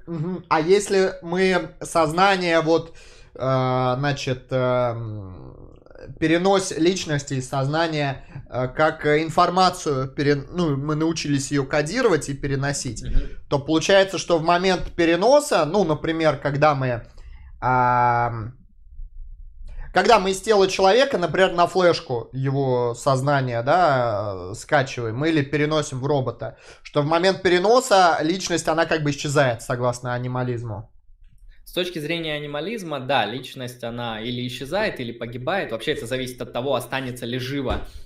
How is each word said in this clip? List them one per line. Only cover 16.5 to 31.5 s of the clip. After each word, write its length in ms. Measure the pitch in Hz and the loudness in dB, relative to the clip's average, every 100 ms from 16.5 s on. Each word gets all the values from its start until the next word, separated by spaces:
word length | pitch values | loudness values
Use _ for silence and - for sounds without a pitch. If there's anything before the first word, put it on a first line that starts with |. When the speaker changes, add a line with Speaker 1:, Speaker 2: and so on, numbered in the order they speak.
| 143 151 139 | 2 4 4
Speaker 1:
мы, 280 | 131 113 - - - - - - | 0 -4 -8 -18 -18 -18 -18 -6
ам, 960 | 123 127 123 123 120 120 120 117 110 - - - - - - - - - - - - - - | 0 2 4 4 4 2 0 -4 -10 -14 -20 -20 -20 -14 -14 -14 -16 -16 -18 -14 -14 -12 -4
когда 260 | - 208 220 | 2 6 6
мы 120 | 190 | 4
из 100 | 190 | -2
тела 260 | 220 208 185 | 2 4 4
человека, 500 | 190 190 226 277 202 | 4 4 6 4 2
например, 340 | 170 170 185 | 0 2 2
на 140 | 175 170 | 4 2
флешку 640 | 185 175 156 - 120 - | 4 4 4 -2 -6 -6
его 640 | 127 135 135 131 123 120 117 | -6 -2 0 0 0 0 -2
сознание, 680 | 147 131 139 139 127 117 | 0 0 2 0 0 -2
да, 880 | 120 175 170 131 120 101 104 92 92 | 2 4 4 4 2 -2 -4 -6 -8
э, 40 | 110 | -12
скачиваем 680 | - 151 131 - 113 113 160 | 0 0 0 -4 -6 -2 0
или 160 | 160 | 0
переносим 560 | 131 151 147 156 143 131 | 0 0 0 0 -2 -4
в 40 | 139 | -2
робота, 500 | 143 120 113 120 - - - | 0 -2 -6 -10 -12 -20 -20
что 180 | - 147 | -6 -2
в 20 | 147 | 2
момент 360 | 170 185 185 | 2 2 2
переноса 760 | 185 175 196 247 247 196 175 156 | 2 4 6 4 6 6 6 4
личность, 460 | 156 175 - 165 165 | 0 -2 -2 -2 0
она 180 | 160 165 | 0 2
как 160 | 160 | 0
бы 80 | 147 | -2
исчезает, 500 | 143 151 143 131 113 | -4 -2 2 2 0
согласно 520 | - 123 123 120 123 123 | -4 -2 -2 -2 -4 -6
анимализму. 720 | 123 127 123 120 117 104 110 - - - - - - | -4 -4 -4 -4 -8 -10 -14 -20 -20 -20 -20 -20 -20